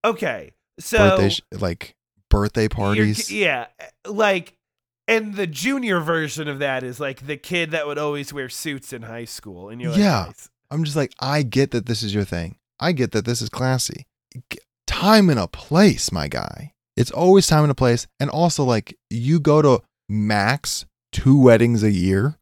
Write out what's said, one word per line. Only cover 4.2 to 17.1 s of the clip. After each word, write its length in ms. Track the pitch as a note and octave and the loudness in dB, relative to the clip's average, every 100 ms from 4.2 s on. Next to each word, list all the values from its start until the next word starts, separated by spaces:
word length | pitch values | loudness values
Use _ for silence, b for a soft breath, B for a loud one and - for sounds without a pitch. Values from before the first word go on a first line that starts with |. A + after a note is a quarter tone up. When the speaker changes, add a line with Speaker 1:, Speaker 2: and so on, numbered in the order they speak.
| G#3 F#3+ - _ _ _ _ _ - | 0 0 -4 _ _ _ _ _ -2
Speaker 1:
and 280 | A3+ G#3+ | -2 -2
the 120 | G3 F#3 | -6 -6
junior 540 | C#3 G3+ C#4 A#3+ F3+ | -4 -4 -2 -2 -2
version 480 | D#3 E3 D#3 D3+ D3+ | 0 -2 -2 -6 -8
of 100 | C#3 | -4
that 220 | C#3 C3 | -4 -4
is, 160 | B2+ B2+ | -6 -8
like, 280 | C#3+ C3 C3+ | -10 -10 -12
the 100 | C#3+ | -12
kid 340 | - F3+ E3 | -6 -4 -4
that 140 | D#3+ D3 | -4 -6
would 120 | C#3+ | -4
always 340 | D3+ D3 C#3 | -4 -6 -8
wear 160 | C#3+ C3 | -10 -10
suits 440 | - E3 C#3 - | -10 -10 -10 -12
in 100 | B2 | -16
high 240 | A#2 A2+ A#2 | -14 -14 -14
school. 420 | - G#2 F2 G2 | -16 -18 -18 -16
And 120 | A#2 | -10
you're 100 | E3 | -4
like, 80 | D#3+ | 0
Speaker 2:
Yeah. 240 | G3+ B2+ E2 | 2 0 -4
Speaker 1:
"Nice." 200 | - - _ _ | -14 -20 _ _
Speaker 2:
I'm 120 | D3 | -6
just 120 | D#3 D3 | -4 -2
like, 160 | C3+ - | -4 -6
I 220 | C3+ D3 | -4 -2
get 280 | C3 C3 C#3 | 0 0 0
that 140 | A#2+ G#2+ | -2 -4
this 160 | A2 | -6
is 120 | G#2+ | -2
your 100 | G#2 | -4
thing. 320 | G2 F2 E2+ - _ _ | -2 -6 -8 -12 _ _
I 120 | D#3+ | -4
get 200 | D#3+ B2 | 0 0
that 120 | A2 A#2+ | 0 -2
this 140 | A#2+ | -4
is 60 | A2 | -6
classy. 580 | - C3 C3 - - - _ _ B2+ - | -4 -2 0 -2 -8 -16 _ _ -20 -16
G-, 80 | - _ _ - | -18 _ _ -8
time 420 | - F#3+ A3 F#3+ | -2 4 6 6
and 80 | C3 | 2
a 80 | F2 | -2
place, 640 | - - D#3+ G3+ - - | -8 -2 4 4 4 -4
my 160 | F2 D2 | -4 -4
guy. 460 | C2+ G1+ G1+ D3 _ _ - | -6 -8 -12 -18 _ _ -2
It's 140 | B2 | -2